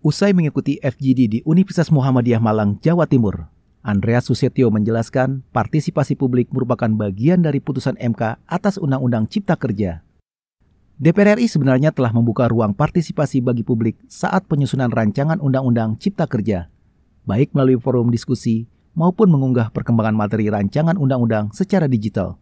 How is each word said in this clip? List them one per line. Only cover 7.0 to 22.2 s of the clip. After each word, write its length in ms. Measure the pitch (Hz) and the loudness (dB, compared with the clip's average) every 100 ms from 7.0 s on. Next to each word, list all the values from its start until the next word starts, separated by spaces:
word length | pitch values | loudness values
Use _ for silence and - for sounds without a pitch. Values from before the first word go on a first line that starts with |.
| 107 95 127 180 | -2 0 2 2
dari 240 | 165 139 | 2 0
putusan 320 | - 131 131 107 | -4 -4 -4 -4
M 80 | 123 | -4
K 240 | 113 113 117 _ | -2 -4 -6 _
atas 240 | 175 214 196 | -4 -2 -2
Undang-Undang 560 | 165 135 139 120 110 | -2 -2 0 -2 -2
Cipta 240 | - 196 165 | -4 -2 -2
Kerja. 480 | 131 101 98 82 _ _ _ _ _ _ _ _ _ _ | -2 -2 -4 -4 _ _ _ _ _ _ _ _ _ _
D 160 | 139 170 | 0 4
P 80 | |
R 80 | 208 | 4
R 80 | 214 | 4
I 80 | 240 | 2
sebenarnya 480 | 160 135 151 151 - | 0 2 2 2 0
telah 160 | 123 | 0
membuka 320 | 113 117 107 120 | 2 0 2 0
ruang 240 | 117 110 101 | 2 0 0
partisipasi 640 | 151 - 160 - 143 139 | -2 -2 -4 -4 -2 -2
bagi 240 | 123 120 | -2 -2
publik 400 | 110 117 113 - _ | -2 -2 -2 -4 _
saat 320 | - - 185 - | -8 -2 -2 -2
penyusunan 400 | 151 139 135 127 | -2 0 0 -2
rancangan 480 | 117 110 101 147 160 | 0 0 0 -2 -2
Undang-Undang 560 | 143 131 131 117 110 110 | 0 0 2 0 0 -2
Cipta 320 | 202 196 165 | -4 -4 -4
Kerja, 400 | 120 104 98 82 _ _ _ _ _ | -2 -2 -4 -6 _ _ _ _ _
baik 320 | - 101 147 143 | -4 0 0 2
melalui 240 | 131 127 | 2 2
forum 320 | 127 127 117 | 0 0 0
diskusi 560 | 117 - 123 - 113 117 _ _ - | -2 -2 -4 -2 -4 -6 _ _ -2
maupun 320 | 170 185 214 | -2 2 4
mengunggah 400 | 151 135 123 113 | 4 2 0 -2
perkembangan 400 | - - 117 110 | -4 -2 0 2
materi 400 | 107 104 107 107 | 0 0 0 -2
rancangan 480 | 104 98 139 160 180 | 0 -2 0 0 0
undang-undang 560 | 135 131 120 110 104 - | 0 0 0 0 -2 -4
secara 320 | 190 196 156 | 0 0 2
digital. 480 | 123 104 110 | 0 -2 -4